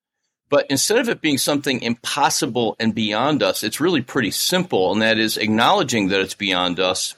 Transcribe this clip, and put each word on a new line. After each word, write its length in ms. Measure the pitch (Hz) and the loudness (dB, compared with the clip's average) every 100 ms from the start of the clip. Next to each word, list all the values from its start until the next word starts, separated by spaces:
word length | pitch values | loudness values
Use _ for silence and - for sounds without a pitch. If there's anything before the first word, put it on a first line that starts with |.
| _ _ _ _ _ | _ _ _ _ _
But 160 | 147 - | 0 2
instead 300 | 139 - 220 | 0 2 0
of 100 | 240 | 0
it 120 | 190 | -2
being 160 | 156 139 | 0 0
something 440 | - 147 143 127 | 0 0 -2 -2
impossible 920 | 117 117 - - 147 - 143 117 113 - | -4 -4 -4 0 0 0 -2 0 -2 0
and 160 | 113 110 | -2 0
beyond 480 | 107 107 135 147 | -2 0 0 2
us, 200 | 98 - | 2 0
it's 160 | 107 - | -4 -2
really 220 | 160 165 | 0 0
pretty 300 | 127 143 101 | -2 -2 -2
simple, 600 | - - 180 180 110 92 | -2 -2 0 0 0 2
and 100 | 101 | 2
that 160 | 110 110 | 2 2
is 200 | 110 - | 0 -2
acknowledging 680 | 110 110 127 202 151 117 98 | 0 2 4 2 0 0 0
that 140 | 98 | 0
it's 120 | 95 | -2
beyond 460 | - 101 92 90 87 | -4 -2 0 0 0
us, 360 | 92 92 - | 0 0 -4